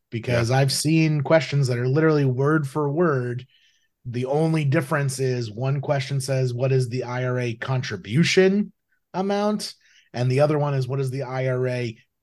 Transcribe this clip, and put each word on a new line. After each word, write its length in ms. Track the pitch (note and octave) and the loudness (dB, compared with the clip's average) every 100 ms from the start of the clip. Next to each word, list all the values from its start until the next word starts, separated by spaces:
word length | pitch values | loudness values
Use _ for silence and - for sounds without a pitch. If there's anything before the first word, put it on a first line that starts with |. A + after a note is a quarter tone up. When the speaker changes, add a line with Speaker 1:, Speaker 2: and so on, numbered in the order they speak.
| _ | _
Speaker 1:
because 400 | A#2 A#2+ A#2+ A#2 | -8 -2 0 2
Speaker 2:
Yeah. 80 | C3 | 2
Speaker 1:
I've 140 | C#3 | 2
seen 500 | - D3+ D#3+ D#3+ D3+ | 0 2 2 4 2
questions 460 | C#3 D#3+ C#3 C#3+ B2+ | 2 2 2 0 0
that 100 | A#2+ | 0
are 100 | B2+ | 0
literally 380 | C#3+ D#3+ D3+ C3+ | 2 4 4 2
word 420 | B2 C#3 D#3+ C#3 | 2 2 2 0
for 220 | D#3 C#3+ | -2 -2
word. 560 | D3 F3 C3+ B2 B2 B2+ _ _ _ _ _ | 0 0 0 -2 -6 -10 _ _ _ _ _
The 220 | A#2+ A#2 B2+ | -8 -6 -2
only 400 | D3 D#3+ D#3+ C#3+ | 0 2 2 2
difference 540 | D#3+ C3+ D#3 C#3 C3 | 0 0 0 -2 -2
is 320 | C3 B2 A2 | -2 -2 -4
one 280 | G#2 C3+ C#3+ | -4 -4 -2
question 400 | C#3 C#3 C3 C#3 | -2 -4 -2 -4
says, 340 | C3 C3 B2+ | -2 -2 -2
"What 180 | A#2+ C3 | 0 0
is 180 | C3 A#2+ | 2 0
the 140 | B2+ | -4
I 220 | A#2+ B2 B2+ | -6 -4 -4
R 140 | B2 | -2
A 140 | B2 | -4
contribution 1200 | A2+ - C3 - G2+ G2 B2+ E3+ - F#3+ G3+ G3+ - _ _ _ | -6 -4 -4 -4 -8 -2 0 4 4 4 4 -2 -8 _ _ _
amount?" 600 | F3 G3 G3+ G#3 G#3+ - - _ _ _ | -6 -2 0 0 -2 -6 -14 _ _ _
And 160 | A#2 B2+ | -2 0
the 100 | B2+ | 4
other 180 | D3 D3+ | 4 2
one 160 | D3 | 0
is, 140 | C#3 B2 | -2 -2
"What 120 | C3+ | -2
is 100 | C3 | -4
the 140 | C3 | -4
I 240 | B2 C3 C3 | -6 -4 -2
R 200 | B2+ B2+ | -2 -2
A 300 | B2 A#2+ - _ _ | -2 -6 -8 _ _